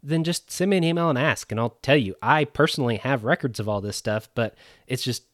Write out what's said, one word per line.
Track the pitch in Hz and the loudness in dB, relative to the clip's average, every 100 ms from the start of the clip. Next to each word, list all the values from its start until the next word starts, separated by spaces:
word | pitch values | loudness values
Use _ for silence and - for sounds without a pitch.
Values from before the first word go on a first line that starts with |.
then | 143 165 | -2 -2
just | 165 170 _ | 0 -4 _
send | - 185 | -2 2
me | 196 | 2
an | |
email | 165 170 170 | 2 2 2
and | 131 | 2
ask, | 147 110 - | 0 0 -4
and | 110 | -2
I'll | 117 - | -2 -4
tell | - 147 | 2 2
you. | 101 95 | 2 -4
I | 110 151 | 2 2
personally | 147 - 156 - 123 107 | 2 2 0 2 -2 -2
have | 127 135 | -2 -2
records | 107 170 139 110 | 0 0 -2 -4
of | 104 | -4
all | 104 | -2
this | 101 101 | -4 -6
stuff, | - 107 - | -4 -4 -4
but | - 110 - - - _ | -4 -4 -4 -20 -20 _
it's | 127 | -6
just | - 117 _ | -4 -6 _